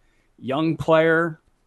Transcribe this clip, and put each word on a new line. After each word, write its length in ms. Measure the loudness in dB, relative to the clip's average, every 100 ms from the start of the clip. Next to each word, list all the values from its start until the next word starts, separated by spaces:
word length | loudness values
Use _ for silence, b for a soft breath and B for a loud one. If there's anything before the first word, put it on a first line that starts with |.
| _ _ _ _
young 380 | -8 -4 -4 -4
player, 640 | 0 2 4 2 -2 -6 _ _